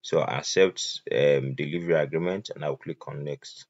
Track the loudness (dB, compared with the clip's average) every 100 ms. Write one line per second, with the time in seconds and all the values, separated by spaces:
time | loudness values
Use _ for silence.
0 | 0 0 2 -2 0 4 4 4 -8 -8
1 | -2 2 4 4 2 -4 -4 -4 2 2
2 | 2 0 -2 -4 -6 -6 -4 -6 -8 -12
3 | -10 -8 -8 -8 -12 -20 -20